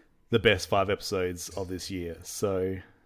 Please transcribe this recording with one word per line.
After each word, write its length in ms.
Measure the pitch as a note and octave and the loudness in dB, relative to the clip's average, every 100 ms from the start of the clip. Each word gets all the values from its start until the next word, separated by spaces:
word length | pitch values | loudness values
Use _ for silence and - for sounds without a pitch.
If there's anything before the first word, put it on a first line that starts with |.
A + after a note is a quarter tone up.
| _ _ _ | _ _ _
the 80 | A#2 | 4
best 320 | A2 F#2+ - | 6 4 4
five 180 | G2+ F#2+ | 2 4
episodes 640 | G2 - G2 F2+ F2 - | 0 -2 0 0 -2 -8
of 180 | - F#2 | -8 -6
this 220 | F#2 - | -6 -6
year." 260 | F#2+ E2+ E2 | -6 -6 -10
So, 560 | - - G#2 F#2+ F#2 F#2 - _ | -12 -4 0 0 0 -2 -8 _